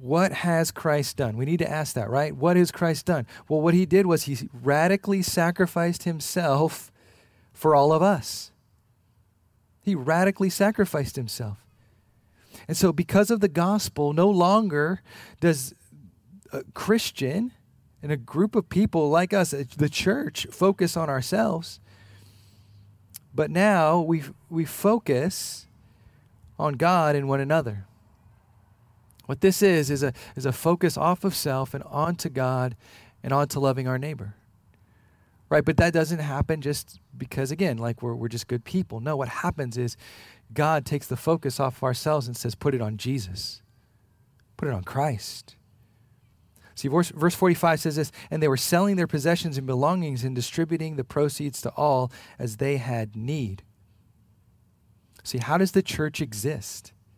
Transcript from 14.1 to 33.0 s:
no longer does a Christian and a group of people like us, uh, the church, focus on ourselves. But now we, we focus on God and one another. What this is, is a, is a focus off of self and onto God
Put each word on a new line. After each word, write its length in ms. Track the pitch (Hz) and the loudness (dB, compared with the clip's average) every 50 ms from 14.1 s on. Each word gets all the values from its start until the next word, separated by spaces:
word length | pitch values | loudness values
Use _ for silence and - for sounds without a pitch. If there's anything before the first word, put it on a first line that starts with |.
no 180 | 147 160 180 208 | 2 4 4 4
longer 720 | 202 175 175 185 202 220 220 190 147 143 151 165 190 - - - - - - - - - | 4 4 4 4 4 4 2 2 0 0 0 0 -2 -4 -8 -14 -20 -20 -20 -20 -4 0
does 340 | 165 175 156 135 - - - - _ _ - 147 127 - _ _ _ _ - - - - | 2 2 2 2 -2 -8 -14 -18 _ _ -20 -20 -20 -20 _ _ _ _ -20 -20 -18 -14
a 140 | - 135 - - - | -12 -12 -12 -12 -12
Christian 800 | - - 190 220 220 - - - - 139 127 151 202 233 247 - _ _ _ _ _ _ _ _ _ | -4 0 2 2 2 2 -2 -4 -4 -2 -2 -2 -2 -4 -4 -8 _ _ _ _ _ _ _ _ _
and 100 | - 147 | -6 -4
a 60 | 151 | -4
group 400 | 131 117 - - 151 202 214 - | -4 -6 -4 0 0 0 2 2
of 100 | 220 - | 0 0
people 420 | - - 180 - - - 165 151 143 | 2 2 2 2 2 2 2 2 4
like 220 | 151 170 185 180 | 4 4 2 2
us, 220 | 202 196 170 - 143 | 2 0 0 0 -2
uh, 100 | 139 135 127 - | -4 -8 -6 -2
the 100 | 147 151 | 0 0
church, 600 | 147 - - - 180 220 285 311 - - - - - | 0 0 0 0 0 0 0 -2 -6 -6 -8 -10 -10
focus 460 | - - 180 196 196 - 180 170 - | -2 2 2 2 4 2 0 0 0
on 120 | 170 160 147 | -2 -4 -2
ourselves. 720 | 139 131 123 - 185 202 - - 160 165 165 - - - _ - - - - - - - - - - - - - _ - - _ - - - - - _ _ _ - - - _ - | -2 -4 -2 -2 0 0 0 0 -2 -4 -6 -10 -16 -20 _ -20 -20 -20 -20 -20 -20 -20 -20 -20 -20 -20 -20 -20 _ -20 -20 _ -20 -20 -20 -20 -20 _ _ _ -20 -20 -20 _ -4
But 160 | 139 151 147 | -2 -2 0
now 520 | 156 175 202 214 196 175 156 156 165 175 | 2 2 4 4 4 4 4 4 4 4
we, 220 | 165 165 165 160 143 - - _ _ - | 2 2 0 -2 -2 -6 -16 _ _ -6
we 160 | 165 165 156 | -4 -4 -4
focus 1000 | - - - - 202 226 233 - - 131 123 147 196 - - - - - - - _ _ _ _ _ _ _ _ - _ _ _ _ _ _ - - - - | -4 -4 0 2 2 2 2 2 0 0 0 0 -2 -4 -6 -8 -10 -12 -14 -18 _ _ _ _ _ _ _ _ -20 _ _ _ _ _ _ -20 -18 -8 -6
on 140 | 139 151 139 | -4 -4 0
God 420 | 117 160 175 185 175 156 151 147 | 2 2 4 4 4 4 2 2
and 140 | 143 139 135 | 0 0 0
one 100 | 135 139 | -2 -2
another. 460 | 135 139 156 165 143 117 104 98 98 - _ _ _ _ _ _ _ _ _ _ _ _ _ _ _ _ _ _ _ _ _ _ _ _ _ - _ | 0 0 0 0 0 -2 -6 -8 -10 -14 _ _ _ _ _ _ _ _ _ _ _ _ _ _ _ _ _ _ _ _ _ _ _ _ _ -14 _
What 140 | - 135 - | -8 -2 2
this 220 | - 190 185 - | 2 2 4 4
is, 280 | 208 190 175 160 143 135 | 4 4 4 4 2 0
is 140 | 147 135 139 | 0 0 0
a, 80 | 131 127 - - - - | -2 -2 -6 -12 -16 -10
is 100 | 135 131 | -4 -4
a 60 | 135 | -4
focus 460 | 123 - - 165 175 170 185 160 - | -2 0 2 2 2 2 2 0 0
off 260 | - 151 170 180 - - | 0 0 0 0 0 -2
of 100 | 196 - | -2 -2
self 400 | - - 147 131 131 131 - - | -2 -2 -2 -2 -2 -4 -4 -8
and 80 | 139 - | -10 -10
onto 420 | - - 147 156 170 170 170 - | -6 -4 -2 -2 -2 -2 -4 -6
God 480 | - 123 135 131 127 131 127 127 127 117 - _ - - - | -6 -2 -2 0 0 0 0 -2 -2 -4 -8 _ -20 -20 -20